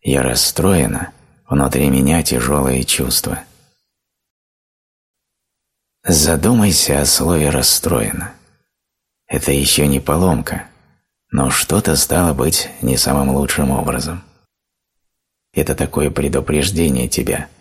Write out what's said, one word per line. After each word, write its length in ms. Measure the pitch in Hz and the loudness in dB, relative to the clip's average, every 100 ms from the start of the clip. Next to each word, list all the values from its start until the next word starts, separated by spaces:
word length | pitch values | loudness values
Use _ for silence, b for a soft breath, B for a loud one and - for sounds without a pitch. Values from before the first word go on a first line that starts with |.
Я 200 | - 67 | 0 0
расстроена, 880 | 64 62 - - 92 92 65 - - - _ _ _ | 0 0 -2 0 2 2 2 -2 -8 -14 _ _ _
внутри 400 | 71 67 - 71 | 0 0 2 2
меня 340 | 65 67 80 | 2 2 2
тяжелые 600 | 71 62 60 73 67 64 | 0 -2 0 0 0 0
чувства. 600 | 67 - 62 - - - - _ _ _ _ _ _ _ _ _ _ _ _ _ _ _ _ _ _ _ _ _ _ _ _ _ | -2 -2 -2 -2 -4 -8 -10 _ _ _ _ _ _ _ _ _ _ _ _ _ _ _ _ _ _ _ _ _ _ _ _ _
Задумайся 960 | - 80 73 80 73 120 104 85 - 71 | -2 0 2 2 2 4 4 2 0 0
о 60 | 76 | 0
слове 440 | - 82 85 76 | 0 2 2 2
«расстроена». 840 | 69 - - - 60 53 - - - _ _ _ _ _ _ _ _ _ | 2 0 0 0 -2 -2 -6 -10 -16 _ _ _ _ _ _ _ _ _
Это 260 | - - | -4 0
еще 340 | 69 71 - 73 | 0 2 2 2
не 140 | 69 | 2
поломка, 680 | 67 76 92 65 - - - _ _ _ _ _ _ | 0 2 2 2 -2 -8 -10 _ _ _ _ _ _
но 200 | - 65 | -2 0
что-то 460 | - - 87 92 80 | -2 0 0 2 0
стало 380 | - 76 87 | 2 2 2
быть 340 | 67 65 - - - | 2 0 0 -4 -6
не 140 | 60 65 | -2 0
самым 340 | - 69 69 | 0 0 0
лучшим 400 | 67 69 - 71 | 0 -2 0 0
образом. 520 | - - - 73 87 - _ _ _ _ _ _ _ _ _ _ _ _ | 0 -2 -4 -4 -10 -14 _ _ _ _ _ _ _ _ _ _ _ _
Это 220 | - 71 | -4 -2
такое 360 | - 71 - 71 | -2 -2 0 -2
предупреждение 1000 | - 69 67 65 73 69 80 82 64 60 | 0 -2 -2 0 -2 0 0 0 0 -2
тебя 400 | - - 60 - _ | -2 -2 -4 -6 _